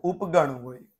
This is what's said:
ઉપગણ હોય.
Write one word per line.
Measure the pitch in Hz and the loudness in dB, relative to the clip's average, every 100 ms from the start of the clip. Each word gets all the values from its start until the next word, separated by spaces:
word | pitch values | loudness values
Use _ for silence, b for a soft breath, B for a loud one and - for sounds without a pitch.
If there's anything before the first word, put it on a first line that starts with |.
ઉપગણ | 175 180 190 170 143 127 | -4 -2 2 2 2 0
હોય. | 123 127 - _ | -10 -14 -18 _